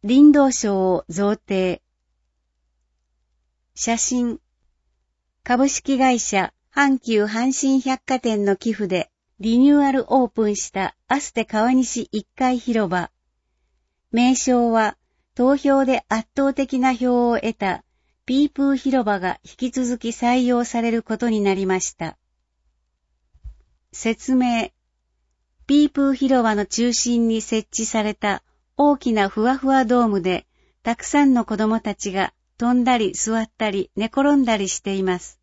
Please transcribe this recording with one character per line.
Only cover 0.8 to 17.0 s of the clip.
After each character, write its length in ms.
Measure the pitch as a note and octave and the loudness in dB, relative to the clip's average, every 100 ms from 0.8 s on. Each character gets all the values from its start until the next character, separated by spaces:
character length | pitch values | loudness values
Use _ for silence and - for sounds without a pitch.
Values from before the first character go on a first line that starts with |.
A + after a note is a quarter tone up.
| F#3 | 0
を 120 | F3+ - | -2 -4
贈 240 | E3 G3+ | -4 -2
呈。 480 | G#3+ _ G3 F#3 F3 _ _ _ _ _ _ _ _ _ _ _ _ _ _ _ _ _ _ _ | -2 _ -2 -2 -4 _ _ _ _ _ _ _ _ _ _ _ _ _ _ _ _ _ _ _
写 220 | - - A#3 | -10 -6 -4
真。 420 | - B3 A#3+ A3+ _ _ _ _ _ _ _ _ _ _ | -2 -2 -4 -6 _ _ _ _ _ _ _ _ _ _
株 260 | - B3 C#4 | -4 0 0
式 300 | - - C4+ | -2 -4 0
会 220 | C4 B3 | 2 0
社 320 | - G3 F#3 _ _ | -2 -2 -4 _ _
阪 280 | - C#4 C4 | 0 0 0
急 240 | - A3 | 0 0
阪 280 | G#3 A3 B3+ | 0 -2 -2
神 280 | C4 C4+ C4+ | -2 0 0
百 200 | C4 C4 | 0 -6
貨 160 | - C4 | -4 -4
店 240 | A#3+ G#3+ | -2 -2
の 100 | G3+ | 0
寄 180 | G3 A#3 | 0 -2
付 140 | G#3 G3+ | -4 -2
で 240 | F3+ - _ _ _ | -4 -4 _ _ _
リ 180 | G#3+ A#3 | 0 4
ニ 100 | C4+ | 4
ュ 100 | D4 | 4
ー 80 | C#4 | 2
ア 60 | |
ル 200 | C4 A3+ | 0 0
オ 140 | C4 B3 | 0 0
ー 20 | |
プ 180 | - G#3+ | 0 -2
ン 100 | G#3 | -2
し 160 | - | -6
た 240 | G3 F#3+ - _ | -6 -6 -8 _
ア 140 | C4 | -4
ス 100 | - | -4
テ 140 | - | -8
川 280 | A3 A3 A3+ | -4 0 2
西 360 | C4 B3 A#3+ - | 2 0 -6 -6
一 160 | G#3+ - | -8 -10
階 240 | - C4 B3+ | -4 -2 -2
広 320 | - A3+ G3+ | -2 -2 0
場。 220 | F3+ E3+ _ _ _ _ _ _ _ _ _ _ | -2 -6 _ _ _ _ _ _ _ _ _ _
名 240 | A3+ B3 | 2 2
称 380 | B3+ - B3 A#3+ | 2 2 2 2
は 240 | A3+ G#3+ - _ _ _ - | 2 0 -4 _ _ _ 0
投 180 | B3 | 2
票 300 | C#4 C#4 C4+ | 2 2 2
で 200 | C4 B3+ - | 2 -2 -2
圧 200 | A3 A3 - | -6 -4 -2
倒 160 | C#4 | -2
的 280 | C4+ C4+ C4 | -2 -4 0
な 120 | B3+ | 0
票 380 | B3 | 0